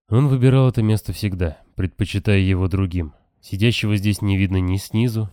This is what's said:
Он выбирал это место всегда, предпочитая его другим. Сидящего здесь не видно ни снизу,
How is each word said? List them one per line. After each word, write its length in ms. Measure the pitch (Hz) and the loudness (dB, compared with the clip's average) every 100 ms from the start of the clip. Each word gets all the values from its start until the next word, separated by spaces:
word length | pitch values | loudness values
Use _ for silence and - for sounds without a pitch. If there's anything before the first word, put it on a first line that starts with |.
| _ | _
Он 180 | 107 143 | 2 2
выбирал 420 | 131 127 131 131 | 2 4 4 4
это 120 | 120 | 2
место 320 | 107 107 - | 0 0 -4
всегда, 460 | 90 104 92 87 76 _ - | -6 -6 -4 -4 -6 _ -6
предпочитая 640 | 95 - 98 98 107 98 | -4 -4 -4 -2 0 2
его 280 | 95 92 92 | 2 0 0
другим. 460 | 95 95 87 78 - _ _ | -2 -2 -4 -6 -10 _ _
Сидящего 560 | - 95 117 113 107 104 | -12 0 0 0 0 0
здесь 240 | 104 98 | 0 -2
не 160 | 104 98 | 0 0
видно 200 | 98 95 | 0 0
ни 160 | 90 98 | 0 -2
снизу, 540 | - 110 123 110 107 | -4 -2 -2 -2 -6